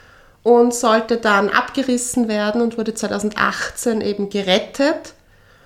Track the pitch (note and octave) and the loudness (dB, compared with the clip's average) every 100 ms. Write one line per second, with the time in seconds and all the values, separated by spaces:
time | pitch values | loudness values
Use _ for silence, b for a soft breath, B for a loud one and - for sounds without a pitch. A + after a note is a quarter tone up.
0 | b b b b A3 A#3+ A#3+ A#3+ A#3 A3 | b b b b 4 6 6 2 2 2
1 | A3+ A3+ A3 G3+ G3+ - A#3 - C4 B3 | 2 0 2 2 2 -2 -4 -4 -2 -2
2 | - B3+ A3 G#3 G#3 A3+ A#3 A3+ A3 A3 | -2 -2 0 0 0 0 0 -2 -6 -4
3 | G3+ G3+ G#3 - G3 - - - A#3+ A3 | -4 -2 -4 0 -2 -2 -8 -4 -4 -2
4 | G3+ G3+ G3+ G3+ F#3+ F#3 - - C#4+ D#4 | -2 -4 -4 -4 0 0 0 0 0 0
5 | - - b b b b | -8 -20 b b b b